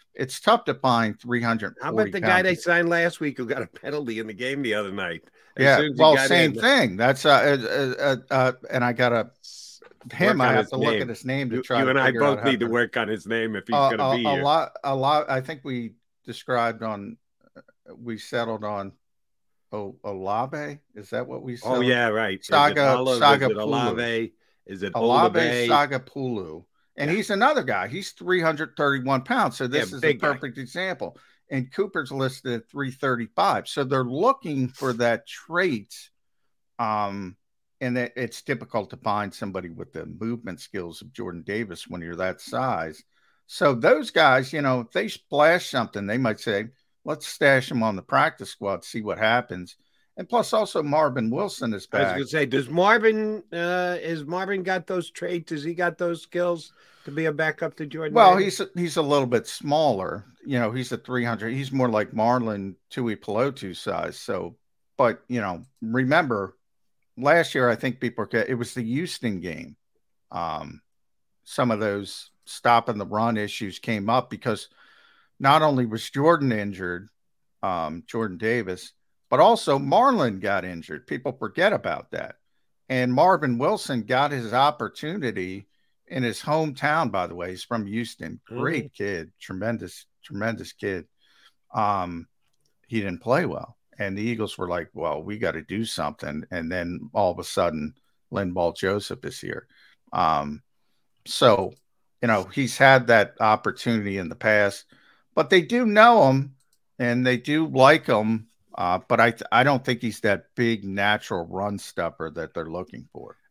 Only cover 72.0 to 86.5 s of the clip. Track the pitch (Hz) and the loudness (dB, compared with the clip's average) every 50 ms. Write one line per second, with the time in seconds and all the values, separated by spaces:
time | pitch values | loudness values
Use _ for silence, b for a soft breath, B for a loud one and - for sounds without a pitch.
72 | 101 95 - - - - _ _ _ - - - - 123 117 117 113 - 113 104 | -6 -8 -12 -16 -18 -20 _ _ _ -18 -8 0 4 6 6 6 4 2 -4 -6
73 | 98 90 104 104 113 117 113 107 104 101 - - 113 98 87 - - - 113 104 | -4 -4 0 0 2 2 0 0 -2 -4 -6 -8 -8 -8 -10 -10 -6 -4 -4 -2
74 | 98 107 120 131 - - - 98 - 127 107 95 - - b b b b b b | 0 0 0 0 0 -2 -6 -8 -4 -4 -4 -4 -6 -14 b b b b b b
75 | b b b b b b b - 139 135 147 156 156 151 139 127 123 110 107 113 | b b b b b b b 0 4 6 6 6 6 4 4 2 0 0 -2 -6
76 | - - - 139 143 160 170 156 139 131 113 107 101 101 98 87 95 90 90 90 | -8 -6 -2 2 4 4 4 4 2 0 0 0 -2 -6 -6 -6 -6 -6 -6 -8
77 | 104 - _ _ _ _ _ _ _ _ _ _ - 98 90 85 80 76 80 87 | -10 -14 _ _ _ _ _ _ _ _ _ _ -4 -4 -2 -2 -4 -4 -6 -10
78 | - - - 117 113 104 92 82 110 110 120 123 104 95 92 92 - - _ _ | -12 -8 -6 -4 -4 -4 -4 -4 -2 0 0 0 -2 -4 -8 -10 -10 -18 _ _
79 | _ _ _ _ _ - 120 131 165 208 233 214 - - - - 139 139 156 202 | _ _ _ _ _ 0 6 6 8 8 6 4 2 2 2 2 2 2 4 4
80 | 247 277 254 208 143 117 98 95 95 101 101 95 87 92 90 82 80 - 80 71 | 6 6 4 4 2 0 0 -2 -2 -2 -2 -2 -2 -4 -8 -10 -10 -10 -12 -12
81 | - - 156 139 - 143 127 - - 107 - - 175 214 202 117 - 95 78 - | -10 -10 -10 -8 -6 -8 -8 -6 -8 -6 -2 2 2 2 2 0 -2 -4 -6 -6
82 | - - - - - - - _ _ _ _ _ _ _ _ _ _ - 131 127 | -8 -8 -10 -8 -8 -10 -12 _ _ _ _ _ _ _ _ _ _ -4 -2 0
83 | 127 127 123 135 165 185 190 156 151 131 120 117 135 170 214 208 - - 139 117 | 0 2 4 4 6 6 6 4 2 0 0 0 0 0 0 0 -2 -4 -4 -4
84 | 107 110 127 127 143 147 143 131 117 107 110 127 139 147 147 - 117 101 - - | -2 0 0 2 2 0 0 -4 -6 -2 2 2 4 2 2 0 -4 -8 -8 -8
85 | - 151 175 208 147 117 101 98 92 92 92 101 101 _ _ _ _ _ _ _ | -10 -8 -6 -4 -4 -4 -4 -4 -6 -6 -8 -12 -14 _ _ _ _ _ _ _
86 | _ - - 131 127 117 101 - - 151 | _ -10 -6 -4 -2 -2 -4 -4 -4 -2